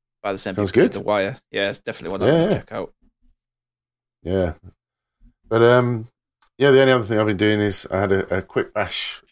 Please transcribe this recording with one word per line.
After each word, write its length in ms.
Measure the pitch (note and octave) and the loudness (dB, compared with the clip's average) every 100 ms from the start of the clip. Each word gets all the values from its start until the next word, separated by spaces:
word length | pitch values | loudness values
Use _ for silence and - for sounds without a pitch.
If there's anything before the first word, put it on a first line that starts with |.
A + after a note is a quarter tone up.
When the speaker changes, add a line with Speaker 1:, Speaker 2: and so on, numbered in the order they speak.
| _ _ | _ _
Speaker 1:
By 120 | G2+ | -8
the 40 | F#2+ | -6
same 180 | G#2 F#2+ | -6 -4
Speaker 2:
Sounds 160 | G2 | 0
Speaker 1:
people 100 | A2+ | 2
who 60 | F3 | 2
Speaker 2:
good. 40 | |
Speaker 1:
did 80 | G2+ | 0
The 40 | - | -4
Wire. 320 | G#2 G2 C3 _ | -2 -2 -6 _
Yeah, 180 | G#2+ G2 | -6 -6
it's 100 | G2 | -6
definitely 300 | - - E2 | -12 -12 -10
one 120 | G2 | -2
I 20 | G#2+ | 0
Speaker 2:
Yeah, 60 | |
Speaker 1:
want 100 | E3 | 2
to 60 | F#3 G2 | 2 -2
Speaker 2:
yeah. 40 | |
Speaker 1:
check 120 | - | -6
out. 200 | A2 E2+ _ _ _ _ _ _ _ _ _ _ _ _ _ | -12 -12 _ _ _ _ _ _ _ _ _ _ _ _ _
Speaker 2:
Yeah. 300 | - F#2+ F2 E2 F#2 _ _ _ _ _ - _ _ | -4 -2 -2 -6 -18 _ _ _ _ _ -20 _ _
But, 140 | A2+ | 2
um, 460 | A#2 B2 B2 A#2+ A2+ _ _ _ _ _ | 4 4 2 -4 -8 _ _ _ _ _
yeah, 140 | C#3 | 4
the 100 | C3+ | 6
only 100 | C3+ | 6
other 140 | B2+ G#2 | 2 2
thing 120 | A2 | 0
I've 80 | G#2+ | 0
been 100 | F#2+ | 2
doing 240 | G#2+ G#2+ | 2 2
is 260 | G#2 F#2 - | 0 -2 -4
I 100 | F#2+ | -4
had 100 | G2 | 0
a, 260 | F#2+ - F#2+ | 0 -2 -6
a 40 | |
quick 320 | - C3 - | -4 -6 -4
bash 480 | G#2+ G2 - - - _ | -6 -6 -6 -10 -14 _